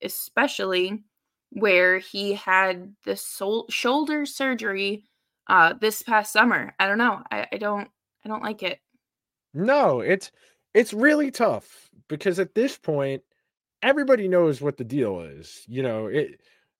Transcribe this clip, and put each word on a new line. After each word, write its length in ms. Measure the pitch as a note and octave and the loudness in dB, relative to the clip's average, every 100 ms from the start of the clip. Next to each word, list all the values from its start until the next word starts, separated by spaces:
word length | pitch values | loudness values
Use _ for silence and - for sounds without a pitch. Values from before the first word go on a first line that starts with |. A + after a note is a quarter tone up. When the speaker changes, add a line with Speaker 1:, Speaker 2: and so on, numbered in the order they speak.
Speaker 1:
especially 1040 | G3+ - - - C#4 - G3 F#3 F#3 G#3 - _ _ _ _ | -12 -10 -6 -2 0 -2 -2 -2 -2 -6 -12 _ _ _ _
where 480 | - G#3 F3+ F3+ F#3 | -2 4 6 6 2
he 360 | F#3+ G3+ G3+ | -2 -6 -4
had 580 | G3+ - F#3+ F#3+ F3+ F#3 G3+ | -4 0 2 2 -2 -10 -14
the 100 | - | -8
sol-, 520 | G3 - - G3 A3 - | -8 -8 -8 -4 -4 -4
shoulder 560 | - A#3+ C#4 D4+ D4+ C#4+ | -4 0 0 0 -2 -4
surgery, 800 | - C4+ B3 A3 G3 G3 G#3 - _ _ _ - | -4 -4 -2 -4 -4 -4 -6 -10 _ _ _ 2
uh, 280 | F#3+ E3 | 6 6
this 280 | E3 G#3+ G#3+ | 4 -2 -2
past 300 | - A3 G#3+ | 0 0 2
summer. 420 | G#3+ A#3+ F3+ G#2 - | 4 4 2 -2 -2
I 80 | F#3+ | -2
don't 100 | G3+ | 2
know. 240 | A#3+ G3 - | 0 -2 -6
I, 160 | G#2 - | -8 -6
I 60 | G3+ | -6
don't, 300 | G#3 G3+ G3+ _ _ _ | -4 -4 -8 _ _ _
I 40 | G#3+ | -12
don't 140 | A3 | -10
like 200 | G#3 G#3 | -8 -8
it. 160 | F#3 - _ _ _ _ _ _ _ | -8 -8 _ _ _ _ _ _ _
Speaker 2:
No, 480 | C#3 G#3 C#4+ A3+ B2+ | -4 0 2 4 2
it's, 320 | G#2 F#3+ - _ _ _ _ | 0 -2 -2 _ _ _ _
it's 200 | G#3 A#3+ | 2 2
really 380 | G#3 C4+ D4+ C#4+ | 4 4 4 0
tough 600 | - A3+ A2+ - - _ _ _ | 0 0 0 -6 -20 _ _ _
because 320 | D3+ G3 F3+ | -4 -2 -2
at 140 | F3+ | -2
this 220 | - C4+ - | 0 -2 -2
point, 460 | - D3 C#3 C3+ - _ _ _ _ _ | -4 -2 -2 -6 -10 _ _ _ _ _
everybody 440 | A#3 C#4+ C4+ B3+ F#3+ | 0 2 4 2 4
knows 340 | F3+ E3 C3 | 2 2 0
what 160 | C#3+ C#3+ | -4 -6
the 80 | |
deal 360 | A#2+ C#3 A2+ F#2 | -6 -2 -2 -4
is. 420 | E2 C#2+ D#2+ - - | -10 -16 -20 -20 -12
You 140 | B2 | -6
know, 240 | C3 A2 G#2+ | -4 -4 -4
it, 340 | C3 C3+ - _ _ _ _ | -4 -4 -8 _ _ _ _